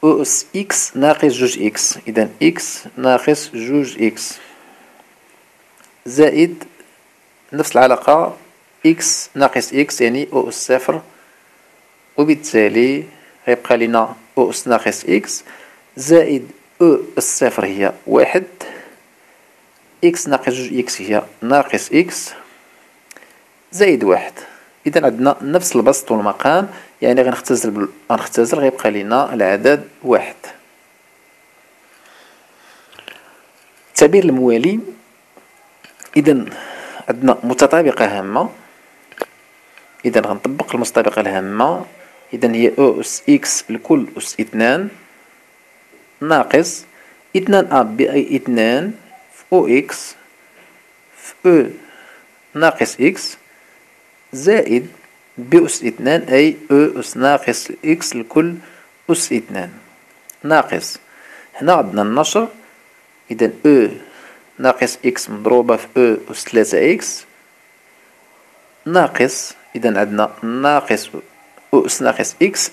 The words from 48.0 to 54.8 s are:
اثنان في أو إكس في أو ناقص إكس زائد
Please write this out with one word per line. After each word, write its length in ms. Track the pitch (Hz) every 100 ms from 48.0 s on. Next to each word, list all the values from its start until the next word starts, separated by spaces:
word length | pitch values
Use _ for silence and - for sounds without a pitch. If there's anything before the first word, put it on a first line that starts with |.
| 135 143 - 135
اثنان 560 | - 120 110 123 185 220 - - _
في 100 | - _
أو 140 | 185 -
إكس 480 | 123 143 - - - _ _ _ _ _ _ _ _ _ _
في 180 | - - 185
أو 240 | 170 117 - - - - - _ _ _ 147
ناقص 360 | 160 160 110 -
إكس 360 | 135 - - - _ _ _ _ _ _ _ _ _
زائد 560 | 131 147 220 - 120